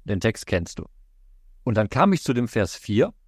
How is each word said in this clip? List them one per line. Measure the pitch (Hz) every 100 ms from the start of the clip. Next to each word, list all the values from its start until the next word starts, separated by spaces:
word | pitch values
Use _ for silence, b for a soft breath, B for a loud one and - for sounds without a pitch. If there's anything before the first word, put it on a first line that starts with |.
| -
den | 98
Text | 113 - -
kennst | 92 85 -
du." | - - - _ - - - -
Und | - 107
dann | 104
kam | 127 196
ich | 180
zu | -
dem | 120 120
Vers | 113 95 -
vier, | - 104 175 -